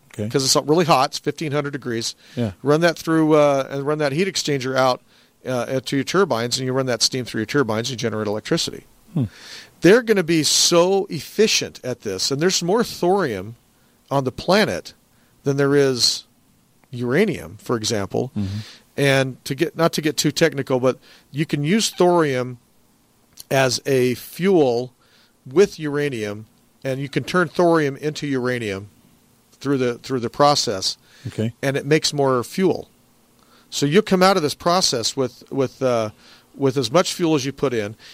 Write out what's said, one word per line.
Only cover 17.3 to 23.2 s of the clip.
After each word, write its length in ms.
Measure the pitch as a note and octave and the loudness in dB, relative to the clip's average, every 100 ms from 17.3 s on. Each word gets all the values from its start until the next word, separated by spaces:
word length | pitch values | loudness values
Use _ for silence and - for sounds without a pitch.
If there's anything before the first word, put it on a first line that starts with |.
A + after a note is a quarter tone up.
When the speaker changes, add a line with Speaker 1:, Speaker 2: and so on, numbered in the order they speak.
| B2 E2 G#2 | -2 -10 -14
Speaker 2:
for 180 | - A#2+ | -4 -2
example. 540 | G#2+ A2 F#2+ A#2 A#2+ - | -2 -2 -2 -4 -4 -4
Speaker 1:
Mm-hmm. 220 | G2 G2+ - - _ - | -4 -6 -10 -20 _ -2
Speaker 2:
And 460 | C#3 C3+ C3 B2 - | 2 2 0 -6 -10
to 80 | |
get, 200 | C3+ D#3+ | -4 -4
not 200 | - E3 | 0 0
to 80 | - | 0
get 140 | D3+ - | -2 -2
too 120 | D#3 | -2
technical, 480 | - D#3+ C#3 B2+ B2+ | 2 0 0 -2 0
but 200 | B2+ A#2+ - - _ | 2 -2 -10 -20 _
you 160 | C3+ D#3+ | -6 -2
can 180 | D3+ | -2
use 240 | C#3+ A3 - | 2 0 0
thorium 680 | - F3+ F3 D3+ B2+ B2+ B2 _ _ _ _ _ _ | 2 4 4 2 0 -6 -10 _ _ _ _ _ _